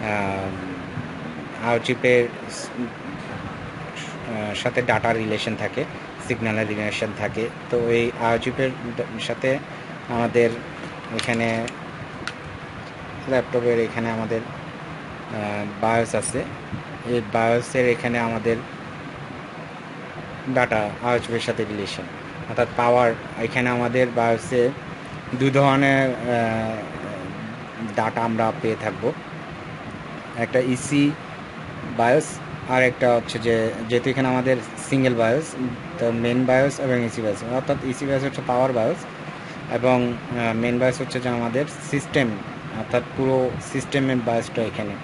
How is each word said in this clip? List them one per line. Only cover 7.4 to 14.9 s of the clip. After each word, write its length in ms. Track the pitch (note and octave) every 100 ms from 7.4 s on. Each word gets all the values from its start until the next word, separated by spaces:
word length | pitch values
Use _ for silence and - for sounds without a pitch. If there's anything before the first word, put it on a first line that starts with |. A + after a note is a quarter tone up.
| A#2 - -
তো 80 | A#2+
এই 340 | A#2 A#2 A#2 -
আইও 160 | A#2 A#2
চিপের 320 | A#2+ B2 C3 B2+ A#2+ A#2
দ-, 240 | A#2+ A2+
সাথে 380 | - A#2+ C3 C#3 C#3+ - - - -
আমাদের 400 | A#2+ A#2 A#2+ A#2 A#2 - - - - - A2+
এখানে 500 | - A#2 A#2 A2+ A#2 - - - - - - - - - - - - - - - -
ল্যাপটপের 500 | C3 A#2 B2+ A#2+ A#2
এখানে 320 | A2+ A#2 A2+
আমাদের, 300 | A2+ A2 A2+
আহ, 1200 | A#2+ - - - -